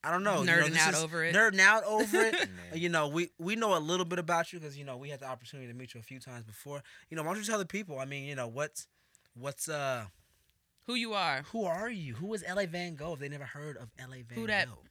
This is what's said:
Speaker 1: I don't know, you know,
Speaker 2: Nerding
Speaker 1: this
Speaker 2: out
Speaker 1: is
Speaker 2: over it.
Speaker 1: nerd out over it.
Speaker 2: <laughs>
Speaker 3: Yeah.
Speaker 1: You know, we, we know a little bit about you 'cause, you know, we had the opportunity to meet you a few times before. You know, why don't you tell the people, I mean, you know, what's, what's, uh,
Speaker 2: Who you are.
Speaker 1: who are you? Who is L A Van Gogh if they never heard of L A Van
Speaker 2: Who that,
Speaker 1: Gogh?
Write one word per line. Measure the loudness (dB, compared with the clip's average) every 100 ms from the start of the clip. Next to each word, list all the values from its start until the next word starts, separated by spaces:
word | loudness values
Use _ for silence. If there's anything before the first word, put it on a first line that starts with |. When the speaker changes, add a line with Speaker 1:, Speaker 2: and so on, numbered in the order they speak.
Speaker 1:
I | 0
don't | 0
know, | 2 2
you | 6
know, |
Speaker 2:
Nerding | 6 6
Speaker 1:
this | 6
Speaker 2:
out | 6 4
Speaker 1:
is |
Speaker 2:
over | 0 0
it. | 4 6
Speaker 1:
nerd | 6 8
out | 8 8 4
over | 2 4 4
it. | 4 2
Speaker 2:
<laughs> | -2 -4 -8
Speaker 3:
Yeah. | -2
Speaker 1:
You | 2
know, | 2 2
we, | 0 -2 _
we | -4 0
know | 4 2
a |
little | 2 0 0
bit | -2
about | 2 2 2
you | -4
'cause, | -12 -12
you |
know, | -12 -10
we | -10
had | -10
the | -10
opportunity | -10 -12 -14 -14
to |
meet | -14 -14
you | -16
a |
few | -16 -16
times | -14 -16
before. | -16 -16 -14 -14 -14 -20 _
You | -6
know, |
why | -4
don't | -4
you | -2
tell | -2
the | -2
people, | -6 -6 -8
I | -6
mean, | -6 -8
you | -6
know, | -6
what's, | -4 -6 -6 -16 _ _ _ _ -12
what's, | -10 -8 -6
uh, | -2 -2 -2 -6 _ _ _ _ _ _ _ -4
Speaker 2:
Who | -4
you | -2
are. | 0 0 0 -4
Speaker 1:
who | -4 -2
are | -2 -4
you? | -6 -8 -6
Who | -6
is | -6 -4
L | -2
A | -2
Van | -4 -6 -8
Gogh | -8
if | -8
they | -8
never | -10 -12
heard | -12 -12 -12
of | -14 -16
L | -16
A | -16
Van | -12 -8
Speaker 2:
Who | -2
that, | 0 0
Speaker 1:
Gogh? | -4 -20